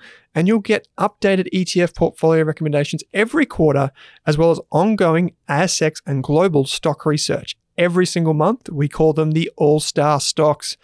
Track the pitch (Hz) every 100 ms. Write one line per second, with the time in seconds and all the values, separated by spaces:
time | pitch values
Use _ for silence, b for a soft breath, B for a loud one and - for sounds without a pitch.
0 | B B B - 180 220 196 208 - -
1 | 202 - 202 190 180 185 180 180 175 -
2 | 165 - 160 160 156 151 156 147 147 160
3 | - 190 226 311 285 - 160 139 135 -
4 | B B B 151 165 151 - 151 196 214
5 | 175 160 175 - - 147 180 - 156 -
6 | - 139 131 147 190 151 135 - 160 143
7 | 160 151 - - - - _ - 175 175
8 | 180 175 160 151 160 247 - 151 143 -
9 | 160 151 156 156 165 - 151 151 - -
10 | 147 147 - - 151 147 - -